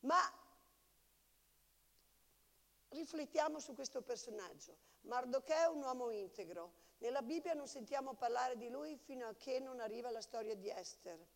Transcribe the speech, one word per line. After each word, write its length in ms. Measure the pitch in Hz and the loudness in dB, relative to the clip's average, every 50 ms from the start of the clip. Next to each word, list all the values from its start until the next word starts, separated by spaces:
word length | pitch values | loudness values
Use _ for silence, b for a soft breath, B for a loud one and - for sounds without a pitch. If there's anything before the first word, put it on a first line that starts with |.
Ma 200 | - 262 320 359 - - - - - - - - _ _ _ _ _ _ _ _ _ _ _ _ _ _ _ _ _ _ _ _ _ _ _ _ _ _ _ - _ _ _ _ _ _ _ _ _ _ _ _ _ _ _ _ _ _ | 4 8 8 8 8 6 0 -6 -20 -20 -20 -20 _ _ _ _ _ _ _ _ _ _ _ _ _ _ _ _ _ _ _ _ _ _ _ _ _ _ _ -20 _ _ _ _ _ _ _ _ _ _ _ _ _ _ _ _ _ _
riflettiamo 720 | - 285 330 - - 311 302 - - 311 302 311 302 311 | -6 -6 -6 -4 -2 -4 -4 2 4 4 4 4 4 0
su 120 | - - 262 | -6 -8 -8
questo 280 | - 269 262 - 262 220 | -6 -6 -2 -2 -4 -2
personaggio. 760 | - 160 151 - - 214 214 190 175 151 147 - - 170 156 b b b b b | -2 -4 -4 -4 -6 -6 -6 -6 -6 -8 -12 -16 -18 -18 -20 b b b b b
Mardocheo 680 | - 240 247 254 254 240 269 262 - 311 311 330 330 | -2 0 0 2 4 2 2 4 4 6 8 8 8
è 20 | 330 | 6
un 100 | 294 277 | 4 0
uomo 280 | 262 254 254 247 240 | 0 0 2 0 0
integro. 640 | 226 208 196 185 - - 190 165 175 170 170 175 - B B B B B | 0 -2 -4 -6 -6 -8 -8 -6 -6 -8 -8 -8 -10 B B B B B
Nella 240 | - 240 254 277 240 | -2 0 2 2 0
Bibbia 320 | 233 311 339 330 339 330 | 2 0 0 2 0 0
non 140 | 294 285 262 | 0 -2 -6
sentiamo 460 | - 277 311 302 285 277 269 269 262 | -8 -8 -6 -2 0 0 0 0 -4
parlare 420 | - - 240 233 247 247 262 254 | 0 0 2 4 4 2 2 0
di 120 | 226 233 240 | -2 -4 -6
lui 280 | 240 269 294 311 311 | -6 -6 -6 -6 -8
fino 320 | 247 - - 269 254 240 226 | -10 -10 -10 -8 -6 -6 -6
a 60 | 208 | -8
che 260 | - - 277 262 254 | -8 -4 0 0 0
non 180 | 269 269 262 247 | 0 -2 -6 -4
arriva 320 | 226 214 208 233 240 247 | -4 -4 -4 -4 -4 -4
la 100 | 226 226 | -4 -4
storia 360 | 220 - - 233 220 214 220 | -6 -6 -6 -4 -2 -2 -4
di 120 | 202 190 208 | -4 -4 -6
Esther. 560 | 202 190 180 - - - - 185 170 160 170 165 _ | -6 -6 -6 -8 -12 -12 -10 -12 -10 -10 -14 -20 _